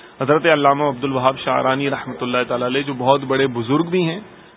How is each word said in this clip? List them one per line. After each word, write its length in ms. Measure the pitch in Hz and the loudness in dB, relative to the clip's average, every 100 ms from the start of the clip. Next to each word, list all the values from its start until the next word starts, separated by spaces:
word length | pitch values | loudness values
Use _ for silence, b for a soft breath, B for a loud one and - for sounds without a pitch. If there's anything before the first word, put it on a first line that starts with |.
| B - | B -4
حضرت 240 | 135 156 165 147 | 0 2 4 4
علامہ 280 | 143 143 | 4 4
عبدالوہاب 520 | 147 123 139 131 131 131 | 0 -2 -4 0 0 0
شاعرانی 500 | 139 127 131 131 139 | -2 0 0 0 -2
رحمۃ 320 | 131 127 120 | -4 -8 -6
اللہ 160 | 123 123 120 | -2 -2 -2
تعالی 180 | 123 123 | -2 -2
علیہ، 160 | 135 | -2
جو 120 | 143 127 | -4 -2
بہت 240 | 127 139 | 2 2
بڑے 260 | 135 131 135 | 2 0 0
بزرگ 360 | 120 113 147 | -2 0 0
بھی 200 | 170 180 | 0 0
ہیں 160 | 165 175 - B B | 0 -4 -12 B B